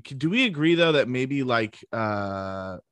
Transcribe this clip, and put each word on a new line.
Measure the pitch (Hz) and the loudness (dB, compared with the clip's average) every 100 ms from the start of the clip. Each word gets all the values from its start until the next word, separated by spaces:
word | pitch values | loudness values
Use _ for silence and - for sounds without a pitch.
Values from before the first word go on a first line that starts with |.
do | - 135 156 | -14 -6 -2
we | 233 | 0
agree | 247 147 160 | 0 2 2
though | 170 165 | 4 6
that | 147 117 | 4 2
maybe, | 127 131 143 | 0 -2 -2
like, | 127 117 110 - - | 0 0 0 -6 -8
uh, | 113 107 104 98 98 95 95 95 90 - | -4 -2 -2 -4 -6 -6 -8 -10 -12 -16